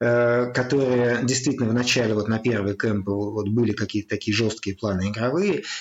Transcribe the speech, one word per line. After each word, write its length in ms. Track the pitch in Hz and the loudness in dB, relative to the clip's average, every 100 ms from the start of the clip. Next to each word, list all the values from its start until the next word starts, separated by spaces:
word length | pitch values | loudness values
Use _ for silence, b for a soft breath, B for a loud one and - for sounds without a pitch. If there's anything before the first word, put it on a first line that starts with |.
э, 520 | 120 120 120 123 123 | 2 4 4 2 2
которые 680 | 127 127 139 127 123 123 117 | -2 0 2 2 2 2 2
действительно 440 | 120 123 151 123 110 | 0 0 0 0 0
в 60 | |
начале, 400 | 120 123 131 110 | 2 2 2 2
вот 140 | 107 104 | 0 0
на 100 | 113 | -2
первые 380 | 120 107 101 101 | 0 0 -2 -2
кемпы, 340 | 113 101 98 | 0 0 -2
вот 380 | 101 104 107 101 | -2 -2 -4 0
были 240 | 113 113 | 2 0
какие-то 360 | 104 104 107 - | 0 -4 -4 -4
такие 240 | 107 - | -4 -2
жёсткие 420 | 104 110 - 98 95 | 0 0 -2 -8 -4
планы 340 | 107 92 98 | -2 -2 -2
игровые, 540 | 104 123 160 202 156 B B | -2 -2 0 0 -2 B B